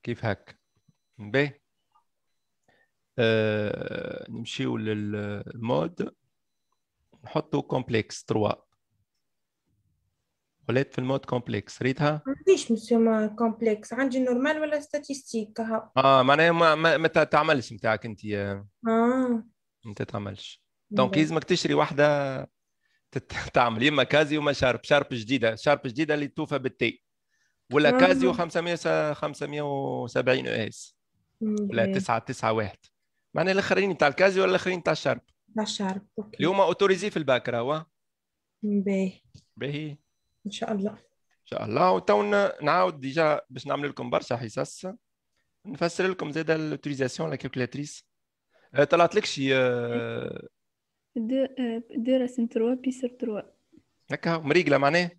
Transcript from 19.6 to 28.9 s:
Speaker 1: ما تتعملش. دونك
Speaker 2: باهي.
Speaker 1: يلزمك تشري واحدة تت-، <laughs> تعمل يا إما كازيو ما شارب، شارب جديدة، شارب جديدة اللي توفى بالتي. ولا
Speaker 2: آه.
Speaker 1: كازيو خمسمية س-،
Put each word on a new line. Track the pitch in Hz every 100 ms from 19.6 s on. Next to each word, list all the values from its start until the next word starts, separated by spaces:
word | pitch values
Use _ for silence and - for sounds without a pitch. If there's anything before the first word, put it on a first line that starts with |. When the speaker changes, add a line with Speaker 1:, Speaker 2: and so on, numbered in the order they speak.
| _ _
Speaker 1:
ما | 113 101
تتعملش. | 104 107 101 98 - - _ _ _
دونك | 208 131
Speaker 2:
باهي. | -
Speaker 1:
يلزمك | 156 160
تشري | - 180 160
واحدة | 143 147 143 147 147 139 135 139 _ _ _ _ _ _
تت-، | 131 - - -
<laughs> |
تعمل | - 123 110
يا | 139
إما | 147
كازيو | 123 143 151 151
ما | 147
شارب، | 135 131 120
شارب | - 147 -
جديدة، | 127 110 135 113
شارب | 110 - 143
جديدة | 135 117 156
اللي | 151 143
توفى | - 151 143
بالتي. | 127 _ 117 - _ _ _ _ _ _ _
ولا | 135 151 254
Speaker 2:
آه. |
Speaker 1:
كازيو | 269 277 262
خمسمية | - 170 170 170
س-، | 170 165